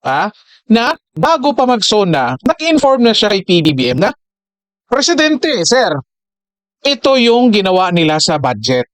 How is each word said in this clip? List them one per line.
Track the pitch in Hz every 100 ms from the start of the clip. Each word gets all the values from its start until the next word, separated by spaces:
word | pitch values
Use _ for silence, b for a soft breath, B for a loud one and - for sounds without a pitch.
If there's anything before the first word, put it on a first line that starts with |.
| -
ha, | 139 196 b b b _
na | 220 240 466 _
bago | - 254 320 269
pa | 269 254
mag-sona, | 247 - 214 196 151 123 127
nag-inform | - - 320 311 277 269
na | 233
siya | 220 208
kay | 202
P | 185 175
B | 156 135
B | 123
M | 127 196
na, | - _ _ _ _ _ _ _
"Presidente, | 247 269 311 311 311 330 254 160
sir, | 247 220 147 - _ _ _ _ _ _ _
ito | 277 285 285 262
yung | 233 233 247
ginawa | 208 190 185 180
nila | 175 160 156
sa | - 151
budget. | 131 110 110 127 120